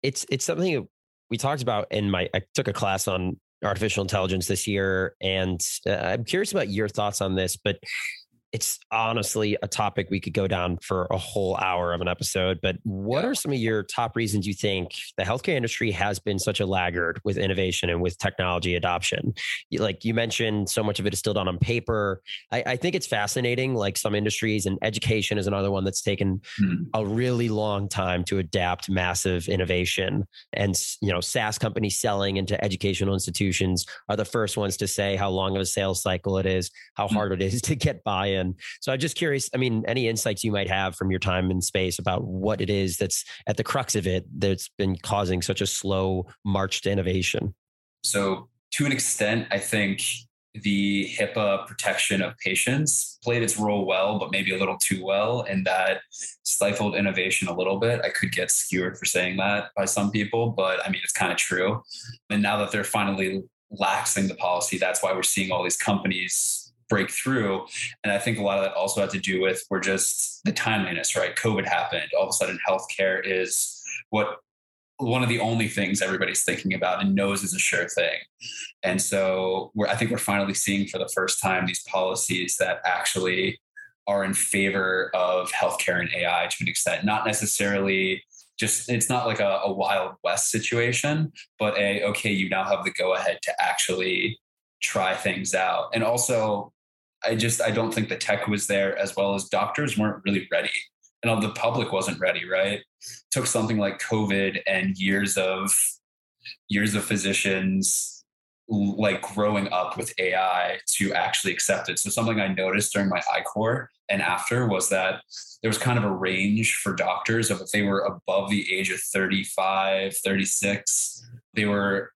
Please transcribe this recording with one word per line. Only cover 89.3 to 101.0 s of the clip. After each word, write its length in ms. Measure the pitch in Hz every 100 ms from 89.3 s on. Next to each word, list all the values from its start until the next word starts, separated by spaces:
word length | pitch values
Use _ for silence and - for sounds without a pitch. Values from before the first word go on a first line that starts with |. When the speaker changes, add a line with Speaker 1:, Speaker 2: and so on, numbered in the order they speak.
| 107
Speaker 2:
a, 220 | 101 98
a 80 | 101
Wild 420 | 95 98 98 92 -
West 280 | 87 95 -
situation, 800 | 110 - 117 120 120 147 151 156 - - _
but 180 | 107 104
a, 280 | 101 101
okay, 260 | 101 104 110
you 180 | 98 92
now 140 | 95
have 220 | 95 98
the 80 | 92
go 220 | - 92
ahead 260 | 92 - -
to 100 | - -
actually 800 | 92 - - 92 92 92 - - _ _ _ _
try 340 | - 107 92
things 420 | 92 - 90 95 95
out. 320 | 92 87 -
And 120 | 113
also, 680 | 110 120 - 117 107 101 101 _ _ _ _ _
I 100 | 110
just, 260 | 113 117 -
I 120 | 113
don't 200 | 107 113
think 180 | 113 110
the 60 | -
tech 300 | - 104 -
was 220 | 104 -
there 280 | 98 98 95
as 200 | 98 -
well 180 | 101
as 140 | 98 -
doctors 500 | 95 104 - 147 -
weren't 240 | 107 101
really 220 | 101 98 -
ready. 180 | - 73 - - _